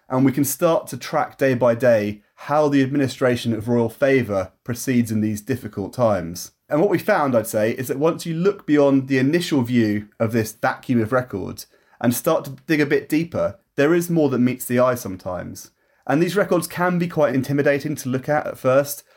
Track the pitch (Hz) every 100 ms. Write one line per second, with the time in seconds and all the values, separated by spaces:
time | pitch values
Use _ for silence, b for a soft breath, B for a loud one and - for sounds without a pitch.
0 | - 131 135 151 139 - 170 165 - 127
1 | - 156 - - 135 123 123 117 123 113
2 | 104 104 b b - 147 151 143 135 143
3 | 131 - 127 120 117 107 107 120 113 -
4 | 139 135 104 98 92 _ - 120 - 123
5 | 113 110 107 104 - 123 - - 95 -
6 | 117 98 85 87 - _ - 147 190 170
7 | 190 196 143 120 107 110 110 - 120 143
8 | 160 170 170 160 185 202 - 147 143 135
9 | 131 135 135 170 170 147 117 123 107 104
10 | 107 - 113 117 110 - - - - 120
11 | 107 127 - 98 95 98 - b b b
12 | 123 - - 170 143 131 - 156 143 143
13 | - 156 170 101 85 - _ - 143 175
14 | 170 165 143 123 123 139 - 123 127 123
15 | 101 92 95 90 90 92 - _ _ _
16 | - 143 180 190 190 175 165 - 180 175
17 | 175 160 143 131 127 143 143 143 151 147
18 | 127 127 139 147 - - 131 131 139 -
19 | -